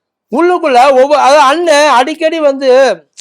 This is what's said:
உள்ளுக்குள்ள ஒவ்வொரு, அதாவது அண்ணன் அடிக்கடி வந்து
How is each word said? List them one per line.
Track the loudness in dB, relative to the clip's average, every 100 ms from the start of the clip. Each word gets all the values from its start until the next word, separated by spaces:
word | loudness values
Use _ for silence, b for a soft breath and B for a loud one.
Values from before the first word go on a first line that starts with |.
| _ _ -10 -2
உள்ளுக்குள்ள | -2 -2 -2 0 2
ஒவ்வொரு, | 2 0 0
அதாவது | 2 2
அண்ணன் | 2 0 0 0 2
அடிக்கடி | 0 -2 -4 -4 -2
வந்து | -4 -2 0 2 2 -2 _ _